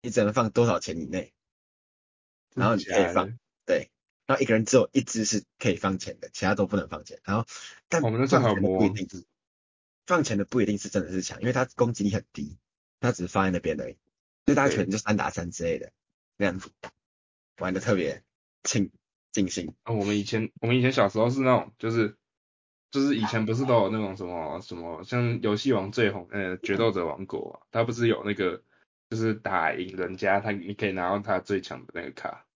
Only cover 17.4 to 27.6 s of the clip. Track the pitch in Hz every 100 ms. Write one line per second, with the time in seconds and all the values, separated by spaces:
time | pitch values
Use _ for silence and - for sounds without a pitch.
17.4 | _ _ 90 92 98 98 78 69 _ _
18.4 | _ _ - 117 98 _ _ _ _ -
19.4 | 95 98 82 - - 113 101 104 101 110
20.4 | 113 - 117 127 123 131 101 110 117 135
21.4 | 131 120 82 _ 113 117 104 - _ _
22.4 | _ _ _ _ _ 139 139 135 107 113
23.4 | 107 113 131 117 98 110 104 98 90 87
24.4 | 78 82 104 87 85 80 90 123 120 117
25.4 | 110 104 135 113 95 107 110 98 87 101
26.4 | 92 90 - 101 113 95 85 73 95 -
27.4 | - -